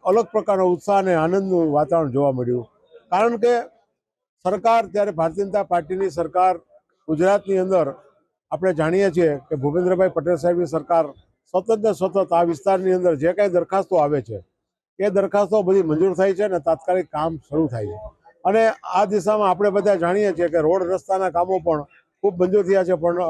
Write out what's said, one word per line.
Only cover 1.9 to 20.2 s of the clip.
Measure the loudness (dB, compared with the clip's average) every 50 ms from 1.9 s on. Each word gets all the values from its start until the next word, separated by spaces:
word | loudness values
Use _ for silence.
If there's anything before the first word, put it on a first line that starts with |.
| 0 0 0 0 0
જોવા | 0 0 0 0
મળ્યું, | -2 -2 -2 -4 -4 -6 -10 _ _ _ _ -20 -20 -8 _
કારણ | 0 0 2 0 0
કે | 0 2 2 2 0 -2 -6 _ _ _ _ _ _ _ _ _ _ _ _ _ _ -4
સરકાર | -4 -4 0 2 2 2 2 0
ત્યારે | 0 -2 -2 -2 -2 -2 -2
ભારતીય | -4 -2 -2 -4 -6
જનતા | -4 -4 -4 -2
પાર્ટીની | -2 -2 -4 -2 -4 -4 -4 -4 -4 -2 -4
સરકાર | -6 -2 0 2 2 2 0 -2 -6 _ _ _ _ _ _ _ _
ગુજરાતની | -4 -2 2 2 2 2 2 0 -2 -2 -2 0
અંદર | 2 2 2 0 0 -4 -10 -18 _ _ _ _ _ _ _ _ _
આપણે | -8 -2 -2 0 0
જાણીએ | 0 0 0 2 2 2 2
છીએ | 2 2 2 2 0 -2 -6
કે | -8 -6 -4
ભૂપેન્દ્રભાઈ | -2 -2 0 0 0 0 2 2 2 0 0
પટેલ | -2 -2 -2 -2
સાહેબની | 0 0 0 0 0 -2 -2
સરકાર | -4 -6 -2 0 0 0 0 0 -6 -16 _ _ _ _ _ _ -4
સતત | -2 0 0 0 0 0
ને | 0 0
સતત | 0 -2 -2 0 -2 0 2
આ | 2 2 2 2
વિસ્તારની | -2 -2 0 0 0 2 2 0 0
અંદર | 2 2 0 0
જે | 2 0 0 0
કાંઈ | 0 0 0 0
દરખાસ્તો | 0 0 0 -2 -2 -2 0 0
આવે | 0 2 2 0 -2
છે, | -4 -6 -12 -14 -14 _ _ _ _ _ _ _ _ _ _ -4
એ | -2 0
દરખાસ્તો | 0 0 0 0 0 0 0 2 0 0 2
બધી | 2 2 2 2 2
મંજૂર | 0 2 0 0 2
થાય | 2 0 0 2
છે | 0 -2
અને | -2 -2 -2
તાત્કાલિક | 0 -2 -2 -2 -2 -2 -2 -2 -2 -4
કામ | -6 -4 -4 -4 -4 -8
શરૂ | -10 _ -2 -2 -2
થાય | -2 -4 -6 -8
છે. | -8 -10 -12 -16 -18 -20 _ _ -20 _ _ -2
અને | 0 2 2 2 2 0 -4 -8 -2 0
આ | 0 0
દિશામાં | 0 0 -2 0 0 0 2 2 0
આપણે | 2 2 0 0
બધા | 0 2 2 2 2
જાણીએ | 2 0 0 0 0